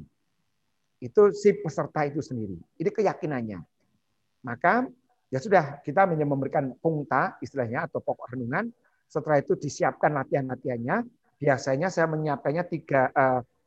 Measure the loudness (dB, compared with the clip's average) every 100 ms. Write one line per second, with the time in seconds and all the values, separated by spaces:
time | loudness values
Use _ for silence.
0 | -16 _ _ _ _ _ _ _ _ _
1 | 0 4 6 6 2 2 -2 -4 -4 -2
2 | -2 -2 -6 -6 -8 -10 -14 -6 -4 0
3 | 0 -2 -4 -4 -6 -10 -14 _ _ _
4 | _ _ _ _ -12 0 2 2 0 -8
5 | _ _ _ -6 4 4 4 -4 -2 2
6 | 2 2 0 0 0 -2 -2 -2 -2 -2
7 | 0 0 0 -4 -8 -6 -4 -4 -6 -6
8 | -6 -6 -10 -8 -4 -4 -4 -10 _ _
9 | _ -6 2 2 2 -2 -4 0 0 2
10 | 0 0 0 -2 -2 -6 -6 -4 -2 -2
11 | -4 _ _ _ 0 2 0 0 0 2
12 | 0 0 -2 -2 -2 -2 -4 -8 0 2
13 | 4 4 2 2 -4 _